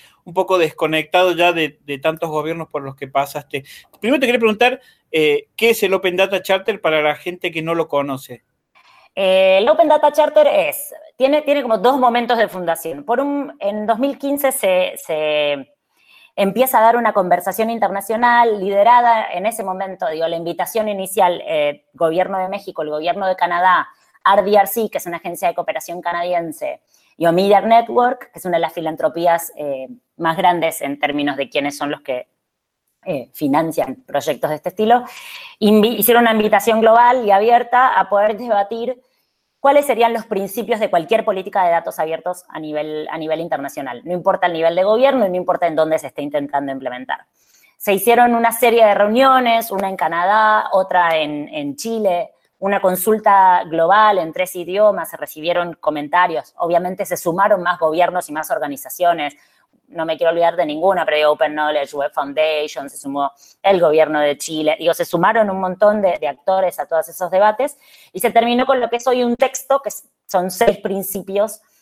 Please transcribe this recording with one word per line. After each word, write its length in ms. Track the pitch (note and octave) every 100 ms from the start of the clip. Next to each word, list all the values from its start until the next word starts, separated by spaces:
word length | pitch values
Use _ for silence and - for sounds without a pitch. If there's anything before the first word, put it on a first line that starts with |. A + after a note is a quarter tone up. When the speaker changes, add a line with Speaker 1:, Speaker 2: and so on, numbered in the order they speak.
| _ _
Speaker 1:
un 100 | -
poco 240 | F3 F3+ F#3
desconectado 760 | D#3+ - D#3 D#3 D3+ F3+ F#3
ya 200 | E3+ F3
de, 240 | E3 D3+ _
de 160 | D3 C#3
tantos 320 | D#3+ D#3+ E3
gobiernos 380 | D3+ D#3 E3 D#3+
por 120 | D3
los 140 | C#3 C3+
que 120 | C3+
pasaste. 580 | C#3 C#3+ D3+ - C#3 C#3 - _ -
Primero 200 | G#3+ C#4+
te 60 | B3
quería 140 | A#3+
preguntar, 400 | A3+ G#3 A#3+ B3+ _ _ _
eh, 380 | D#3+ D3+ D3 - -
¿qué 140 | A3
es 140 | A3
el 100 | G3
Open 240 | F#3 F#3 F3+
Data 240 | F#3+ G3
Charter 400 | - F#3+ G3 G3
para 220 | E3 D#3
la 120 | D3+ D3
gente 360 | F3+ F3 F3+
que 100 | E3
no 140 | D#3+ E3+
lo 120 | D#3+
conoce? 560 | C#3+ C#3 C3 - A#2+ _ _ _ _ _ _ _ -
Speaker 2:
Eh, 420 | F#3+ F#3+ F#3+ F#3+
el 100 | A#3+
Open 200 | E4 D#4
Data 240 | D4+ D4
Charter 360 | D4 D4+ D4+ C#4+
es, 460 | G3+ D3+ - - - - -
tiene, 240 | C4 D4
tiene 200 | D4 C#4+
como 160 | A#3+ A3
dos 180 | A#3 C4+
momentos 400 | B3 A#3+ A#3 A#3
de 100 | G#3
fundación. 560 | F#3 E3+ D#3+ E3 C#3+
Por 160 | C#3+ B3
un, 360 | C#4+ C#4+ C4+ -
en 280 | G3+ G#3+ G#3+
dos 100 | A3
mil 200 | C#4 -
quince 340 | C#4 C#4+ C4+
se, 400 | B3+ F#3+ F#3 F#3 -
se 760 | - D#3 D3+ D3+ D3 C#3+ C3+ _ _ _ _ _ _ -
empieza 420 | G3 G3+ B3+ A#3+
a 20 |
dar 140 | A3+ A#3+
una 160 | A3+
conversación 580 | G#3 F3+ - F#3+ F#3 A3
internacional 920 | A#3 G3 G3 G3 A3 A#3+ A#3+ A#3 G#3
liderada 680 | F#3+ G3 A3 A#3+ A#3+ A3+ -
en 160 | F3+ G#3
ese 160 | A3+
momento, 460 | G3 F#3 F#3+ F#3 F3
digo, 180 | D#3 E3
la 100 | E3+
invitación 500 | E3+ E3+ F3 A3+ G#3+
inicial, 560 | G3 F#3+ G#3 F3+ E3+ -
eh, 420 | D#3 D3 D3 _
gobierno 460 | - E3 E3+ F#3 G3
de 100 | F#3
México, 340 | G3+ F#3+ E3+
el 100 | D3+
gobierno 360 | D3+ E3 F#3 F#3+
de 80 | F#3
Canadá, 540 | F3 F3 F#3 F3 C#3 _ _ _ F#3
R 120 | G3+
D 120 | G3 G3+
R 120 | F#3+
C, 220 | A#3 G#3+
que 100 | F3
es 60 | F3
una 120 | E3+
agencia 320 | F3+ F3 F3+
de 60 | F3
cooperación 460 | D#3+ D#3 - F3
canadiense, 760 | F3 F3 F3+ F3 E3 - C#3 - _ _ _ -
y 80 | E3
Omidyar 400 | E3+ G3+ G3+ G#3+
Network, 680 | A#3 A3+ A#3+ B3 C4 -
que 80 | -
es 60 | F#3
una 100 | E3+
de 60 |
las 120 | D#3+
filantropías, 800 | F3 D#3+ D#3+ D#3+ E3 E3+ E3 - -
eh, 320 | D3 C3 B2+ B2 _ -
más 220 | E3 E3
grandes 440 | F3+ F3 D#3+ -
en 160 | C#3+ C#3+
términos 380 | C#3+ D3 C#3+ C#3
de 140 | C#3
quiénes 260 | D3 C#3+ C#3+
son 160 | C#3+
los 80 | C#3+
que, 280 | - B2 - _ _ _ _ _ _ _
eh, 260 | F#3 D3 A#2+
financian 680 | - D3 D3 E3 C3+ C3 B2+ _
proyectos 420 | C#3+ D#3 B2+ D3+
de 60 | D3+
este 120 | F3+
estilo, 340 | - G#3+ A#3+ B3 - - - - -
invi-, 380 | G#3 G#3+ A3 G#3+
hicieron 260 | G#3 A#3
una 80 | A#3
invitación 480 | A3 G#3+ G3+ A3+ A3
global 460 | A3 A3+ A#3+ B3+ G#3+
y 60 |
abierta 680 | G3 A3 A#3+ B3 B3 B3+ -
a 80 | F#3
poder 300 | G3+ G#3+ G#3
debatir 640 | A#3+ G3+ G3+ A3+ A#3+ B3+ _ _ _ _ _ _
cuáles 240 | C#4 C#4+ C#4+
serían 280 | A3 A#3
los 120 | A#3 -
principios 540 | G3 G3 - G3+ A3
de 100 | G#3
cualquier 360 | F3 D3+ A3 A3
política 400 | F#3+ F#3+ G3+ F3+
de 60 |
datos 280 | E3+ E3+ F3
abiertos 460 | D#3+ D#3+ F3 F3+ -
a 140 | D#3+
nivel, 480 | D#3 D3+ D#3 D#3 D3+
a 60 | D#3+
nivel 240 | D#3 D#3+
internacional. 600 | E3 D3+ C#3 - C3+ A#2+ D3
No 80 |
importa 340 | F3 F#3+ F#3 F3+
el 60 |
nivel 200 | E3 E3
de 120 | E3+ F#3+
gobierno 400 | A3 C4+ C4 G3
y 40 |
no 60 | F3+
importa 320 | F3 E3+ E3+
en 80 | D#3
dónde 240 | D#3 D#3
se 80 | C3+
esté 140 | -
intentando 500 | C#3+ D3 C#3+ C#3+ C#3
implementar. 540 | C3+ C3 B2 C3 - _ _ _ _ _ _
Se 180 | -
hicieron 420 | G3 A#3 A#3 A#3+ A#3
una 180 | A#3
serie 320 | A3+ A#3+ A#3 A3
de 100 | G3+
reuniones, 760 | G#3 A#3 C4+ C4 A#3+ A3+ A3+
una 180 | G3 G3
en 80 | F#3+
Canadá, 720 | D#3+ E3+ F#3 G#3+ G#3+ G#3+ -
otra 460 | F#3+ F#3 F#3 E3+ D#3+
en, 320 | D3+ D3 D3
en 260 | D#3 C#3+ C#3
Chile, 560 | A3+ A3+ G3+ F3 D#3+ _ _ -
una 200 | F#3+ G3+
consulta 840 | F#3 F#3 A3 G#3+ G#3+ G3 F#3 F3+ E3
global 540 | E3 E3 G#3 G#3+ G3
en 120 | D#3+
tres 240 | F3 F3+ F#3
idiomas, 540 | E3+ F#3+ G#3 F#3+ D#3+
se 80 | D#3
recibieron 560 | D3 D#3 D#3+ F3 F3
comentarios. 800 | D#3 D3+ D3+ D3 F3 F3+ D#3 - -
Obviamente 480 | E3+ E3+ F3+ F#3 F#3+
se 120 | F3
sumaron 440 | F3 F3+ G3+ G3
más 180 | F3 F3
gobiernos 500 | D#3+ D#3+ F3 F3 -
y 20 |
más 200 | D3+ D#3
organizaciones. 840 | D#3+ D3 C3+ - - F3 E3 D3 - _ _ _ _ _
No 180 | E3+ D#3+
me 120 | D#3+
quiero 140 | E3
olvidar 240 | E3+ E3+ E3+
de 120 | D#3
ninguna, 360 | D3+ F#3 F3+
pero 140 | D#3 D3+
digo, 140 | D3+
Open 220 | D3+ D3+
Knowledge, 420 | D3+ D3+ D3+ C#3 D3
Web 160 | D3
Foundation, 800 | - C#3+ C#3+ D#3 D#3 D3+ D#3 C#3
se 60 | -
sumó 340 | C#3 C#3+ C#3 _ _ _
el 180 | G3 F#3+
gobierno 380 | E3 D#3 D3+ D3+
de 180 | D3 D3
Chile. 380 | - D#3 D#3 -
Digo, 160 | E3
se 100 | E3
sumaron 460 | E3+ E3+ F#3+ A3+ G#3
un 100 | F#3+
montón 400 | F#3 F3+ G#3 G#3+
de, 160 | F#3+ -
de 80 | D3
actores 520 | - - F#3+ F#3 -
a 60 | C#3
todos 240 | D#3+ D#3+
esos 220 | - F3
debates 440 | F#3 G#3+ G#3+ C#4 - _ - _
y 60 | F#3
se 100 | A3+
terminó 380 | A3 A#3 A#3+ C4
con 120 | B3+
lo 80 | A3+
que 60 | A#3
es 100 | C4
hoy 160 | B3
un 120 | A#3+ A#3+
texto, 460 | B3+ - - C4+
que 80 | G#3+
s-, 180 | - _ _ -
son 240 | F#3 F#3
seis 260 | - A#3 F#3
principios 840 | G3 G3 F#3 G3 F#3 G3 G#3+ - _ _